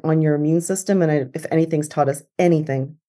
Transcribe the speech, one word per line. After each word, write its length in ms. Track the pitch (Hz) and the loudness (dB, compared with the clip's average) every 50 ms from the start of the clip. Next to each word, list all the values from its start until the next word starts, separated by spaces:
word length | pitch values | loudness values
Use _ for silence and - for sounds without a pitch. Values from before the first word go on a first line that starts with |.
| - | -2
on 160 | 160 160 160 | 0 0 2
your 140 | 156 151 151 | 2 2 2
immune 260 | 147 151 151 160 170 | 2 2 2 0 0
system. 400 | 165 - 190 190 190 - 202 190 | 0 -2 -6 -6 -2 0 0 2
And 100 | 170 156 | 2 2
I, 140 | 151 147 131 131 - | 2 0 -2 -4 -8
if 140 | 165 - - | -10 -6 -2
anything's 380 | - 160 165 160 165 151 147 151 | 0 0 0 0 0 -4 -4 -4
taught 220 | - 156 143 135 | -2 0 0 0
us 120 | 139 147 - _ _ - | 0 -6 -8 _ _ 0
anything 560 | 180 175 165 156 156 156 135 135 135 151 160 _ _ | 2 2 2 2 0 -2 -4 -4 -4 -6 -10 _ _